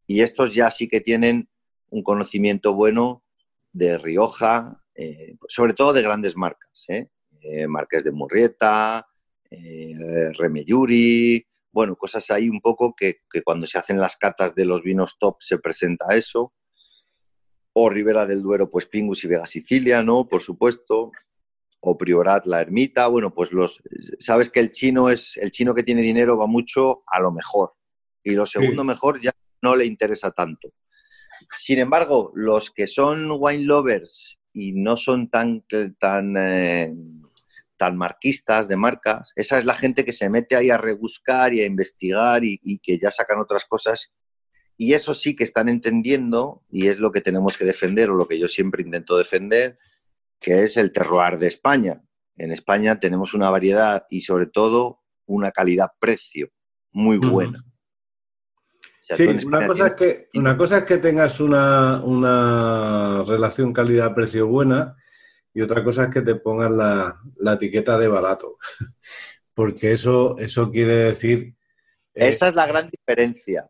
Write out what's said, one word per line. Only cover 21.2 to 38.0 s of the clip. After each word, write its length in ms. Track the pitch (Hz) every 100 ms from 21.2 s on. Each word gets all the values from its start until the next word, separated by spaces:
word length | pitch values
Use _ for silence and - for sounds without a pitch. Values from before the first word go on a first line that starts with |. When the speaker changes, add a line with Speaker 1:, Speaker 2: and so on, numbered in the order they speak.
| _ _ _ _ _ _
Speaker 1:
o 180 | 90 85
Priorat, 460 | 90 87 90 98 92
La 140 | 85
Ermita, 460 | 82 104 135 - 120
bueno, 240 | 120 101
pues 180 | 87 85
los, 320 | 90 87 - - - - -
sabes 300 | - 117 120
que 100 | 127
el 100 | 113
chino 380 | - 131 127 127
es, 260 | 120 - -
el 120 | 101
chino 240 | - 123
que 80 | 117
tiene 200 | 117 117
dinero 340 | 113 113 120 113
va 100 | 107
mucho 560 | 117 120 135 131 127 -
a 120 | 92
lo 140 | 92
mejor, 400 | 82 - 104 92 _ _ _ _ _
y 100 | 104
lo 120 | 101 104
Speaker 2:
Sí. 60 | 104
Speaker 1:
segundo 260 | 131 127
mejor 360 | 135 120 139 139
ya 120 | 120 - _ -
no 140 | 123 127
le 100 | 120
interesa 440 | 110 107 104 98
tanto. 400 | - 85 78 - _ _ _ _ _ - - - -
Sin 200 | - 131
embargo, 520 | 127 160 160 135 101
los 360 | - 110 107 -
que 160 | - 101
son 420 | - 143 156 156 147
wine 260 | 143 147
lovers 760 | 143 147 131 101 - - - _ _
y 200 | 104 98
no 240 | 95 104 117
son 340 | - 123 117
tan, 340 | 117 117 113 - 107 98 -
tan, 360 | 98 98 101 98
eh, 560 | 95 92 87 87 80 82 80 78 76 - _ _ _ -
tan 200 | 92
marquistas 720 | 90